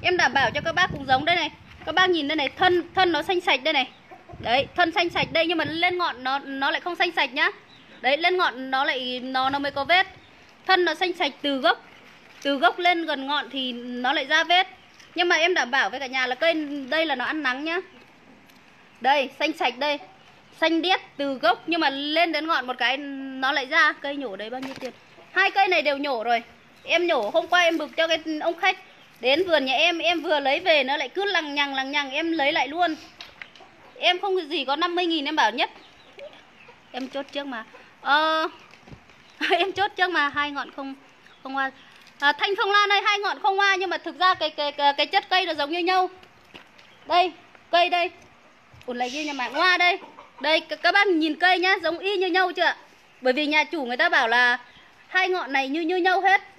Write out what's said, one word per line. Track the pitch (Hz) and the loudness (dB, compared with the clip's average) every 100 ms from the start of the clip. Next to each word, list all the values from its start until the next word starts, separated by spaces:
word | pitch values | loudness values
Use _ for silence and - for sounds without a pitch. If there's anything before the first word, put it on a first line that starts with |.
Em | 330 359 | 0 2
đảm | 311 | 2
bảo | 247 247 | 2 0
cho | 247 311 | -2 -4
các | 320 | -2
bác | 370 | -2
cũng | 320 269 | -2 0
giống | 262 302 | 0 2
đây | 349 | 0
này. | 311 - - - - | -2 -8 -20 -16 -4
Các | 320 | 2
bác | 370 | 2
nhìn | 349 285 | 2 0
đây | 311 | -2
này, | 269 | -2
thân, | - 370 359 - - | 2 2 2 0 0
thân | 381 | 2
nó | 311 | 2
xanh | 311 370 | 0 -2
sạch | 370 285 | 0 0
đây | 277 | 2
này. | 302 254 - - - - - | 0 -2 -8 -20 -20 -20 -10
Đấy, | - 247 269 - | 0 0 0 2
thân | 349 | 2
xanh | 320 349 | 2 -2
sạch | 349 277 | 0 0
đây | 320 330 | 0 2
nhưng | 349 | 0
mà | 294 | -2
lên | 320 359 359 | 0 0 0
ngọn | 339 240 | -2 -4
nó, | 254 277 | -4 -4
nó | 269 269 277 | -4 -4 -2
lại | 311 | -2
không | 349 339 | -4 -2
xanh | 359 | -2
sạch | 339 294 | 0 -2
nhá. | 254 330 - - - - - | 0 -2 -2 -20 -20 -20 -4
Đấy, | 247 285 | 0 2
lên | 339 359 | 2 2
ngọn | 330 240 262 | 0 -2 -4
nó | 262 285 | -2 0
lại, | 277 254 254 | -2 -4 -6
nó, | 254 262 262 | -4 -2 0
nó | 285 | -2
mới | 285 | -4
có | 277 | -4
vết. | 269 349 392 - - - - - - | 2 2 2 -6 -20 -20 -20 -20 2
Thân | 381 349 | 2 4
nó | 320 | 0
xanh | 370 | -4
sạch | 349 294 - | -2 -4 -2
từ | 285 269 | -4 0
gốc. | 294 - - - - - - - | 2 0 -2 -20 -20 -20 -20 -8
Từ | 277 277 | -4 2
gốc | 330 370 | 2 2
lên | 349 349 320 | 0 0 -2
gần | 285 269 | -6 -4
ngọn | 294 233 | -4 -6
thì | 269 262 | -8 -8
nó | 240 247 247 247 | -8 -10 -6 -2
lại | 302 269 | -2 0
ra | 311 | 0
vết. | 320 349 381 - - - - - | 2 2 2 -6 -20 -20 -16 -4
Nhưng | 349 | 0
mà | 339 | 2
em | 330 | 2
đảm | 359 247 | 0 0
bảo | 269 214 | 0 0
với | 247 | -2
cả | 269 | -6
nhà | 262 254 | -4 -2
là | 254 | 0
cây | 320 330 294 285 262 | 0 0 -4 -8 -4
đây | 302 320 | -2 0
là | 262 | -2
nó | 240 | -2
ăn | 302 | -2
nắng | 277 254 | -2 -4
nhá. | 302 349 370 - - - - - - - - _ - - | -4 -6 -8 -18 -20 -20 -20 -20 -20 -20 -20 _ -20 -4
Đây, | 240 285 269 - | 2 2 0 -4
xanh | 311 | -4
sạch | 311 302 240 | -2 -4 -2
đây. | 294 285 - - - - - - | -4 -4 -8 -20 -20 -20 -20 -2
Xanh | 330 330 | 0 2
đét | 320 381 - - | 2 0 -2 -6
từ | 277 | -6
gốc | 262 311 - - | 0 0 0 0
nhưng | 330 | 0
mà | 302 | 0
lên | 269 285 311 339 | 0 -2 0 0
đến | 302 320 | 0 -2
ngọn | 320 254 | -2 -2
một | 247 | -2
cái | 240 269 | 0 0
nó | 285 277 269 262 262 | -6 -10 -10 -4 -2
lại | 285 262 | -2 0
ra. | 311 311 311 | 2 2 2
Cây | 277 285 | -8 -6
nhổ | 262 190 | -8 -8
đấy | 214 | -10
bao | 247 | -10
nhiêu | 269 262 | -10 -12
tiền? | 254 - - - - | -14 -14 -20 -20 -8
Hai | - 381 | 0 0
cây | 392 392 | 2 4
này | 349 | 4
đều | 294 277 | 2 0
nhổ | 294 247 | -2 -2
rồi. | 220 233 226 - - - | 0 0 -2 -20 -20 -20
Em | - 330 349 | -2 0 2
nhổ | 302 208 | 0 0
hôm | 320 330 | -2 2
qua | 349 | 2
em | 339 330 | 2 0
bực | 302 - | -6 -2
cho | 330 | 0
cái | 320 320 311 | 0 -4 -4
ông | 320 339 | -4 0
khách | 381 381 - - - - | -2 -2 -8 -20 -20 -6
đến | 240 285 381 | 0 2 2
vườn | 320 269 | 2 2
nhà | |
em, | 262 330 339 | 2 2 2
em | 311 339 | 0 -2
vừa | 302 302 | 0 0
lấy | 277 294 | 2 0
về | 349 311 | 2 2
nó | 262 294 | 2 -2
lại | 269 | -4
cứ | 349 403 | -4 -2
lằng | 359 311 285 | -2 -2 -4
nhằng, | 285 269 | -2 -2
lằng | 269 | -4
nhằng, | 294 277 | -4 -4
em | 269 339 | -4 -4
lấy | 330 277 | 0 0
lại | 320 269 | 2 -2
luôn. | 311 349 311 - - - - - - - - - - | 0 -2 -2 -12 -20 -20 -20 -20 -20 -20 -20 -20 -2
Em | 320 359 | 0 0
không | 403 370 311 | 0 -2 -2
gì | 320 254 | -6 -2
có | 285 | -2
năm | 349 349 | 0 0
mươi | 359 | -2
nghìn | 330 277 | -2 -2
em | 311 | 2
bảo | 233 | 0
nhất. | 226 349 - - - - - 571 - - - - - _ | 2 -4 -4 -20 -20 -20 -20 -20 -20 -20 -20 -20 -20 _
Em | 254 262 | -10 -8
chốt | 269 277 | -8 -8
trước | 285 285 | -8 -8
mà. | 240 226 - - - | -10 -12 -20 -20 -12
Ờ, | - 294 311 320 320 - - - - - - - - - | 0 2 4 0 -2 -6 -20 -20 -20 -20 -20 -20 -20 -6
<laughs> | 311 | 0
em | 349 349 | 2 0
chốt | 370 403 415 | 0 -4 0
trước | 370 | 0
mà, | 339 285 | 2 0
hai | 285 294 | -2 -4
ngọn | 285 254 | -4 -10
không, | - 269 269 - - - - | -10 -12 -12 -20 -20 -20 -18
không | 269 | -10
hoa. | 269 269 269 - - - - | -4 -4 -4 -20 -20 -20 -2
À, | 285 | 0
Thanh | 285 415 392 | 2 0 0
Phong | 427 | 2
Lan | 403 403 | 4 4
ơi, | 403 403 | 2 2
hai | 415 | 0
ngọn | 403 311 | -2 -2
không | 427 392 | 0 2
hoa | 403 381 | 2 2
nhưng | 381 | -2
mà | 330 | -4
thực | 330 277 | -8 0
ra | 359 | 2
cái, | 370 311 | 2 -2
cái, | 302 294 | -2 -6
cái, | 285 285 | 2 2
cái | 285 294 | 2 2
chất | 381 381 | 0 2
cây | 370 370 | 0 0
nó | |
giống | 320 285 | -2 -2
như | 339 | -2
nhau. | 349 370 370 - - - _ - - - - - - | 0 2 0 -4 -20 -20 _ -20 -20 -20 -20 -20 0
Đây, | 330 359 - - - _ | 2 2 -2 -20 -20 _
cây | 339 349 | 2 4
đây. | 349 349 339 - - - _ _ - - | 2 -2 -4 -20 -20 -20 _ _ -20 -10
Ủa | |
lại | 247 247 | -6 -4
kia | 269 | -4
nhà | 302 | -8
mạng | 285 240 | -6 -6
hoa | 269 359 359 | 0 2 4
đây. | 349 370 - - - - | 2 0 -6 -20 -20 -8
Đây, | 277 320 330 | 0 0 0
c-, | 302 | -2
các | 339 | 2
bác | 392 403 | 4 4
nhìn | 330 320 294 | 2 0 2
cây | 359 370 | 2 4
nhá, | 359 392 | 2 0
giống | 330 330 | 0 -4
y | 381 403 | -4 -2
như | 370 | 0
nhau | 349 370 | 2 0
chưa | 349 | 2
ạ? | 320 - - - _ _ | 0 -2 -10 -20 _ _
Bởi | 254 | -2
vì | 254 294 | 0 2
nhà | 302 | 0
chủ | 294 330 247 | 0 -2 -6
người | 247 | 0
ta | 339 | 2
bảo | 339 247 | 2 2
là | 233 247 247 - - - _ - | 4 4 2 -4 -20 -20 _ -4
hai | 370 370 | -2 0
ngọn | 370 262 | -2 -2
này | 277 269 | -2 -2
như, | 294 | -2
như | 330 370 | -2 0
nhau | 359 370 | 2 2
hết. | 381 392 - | 4 2 0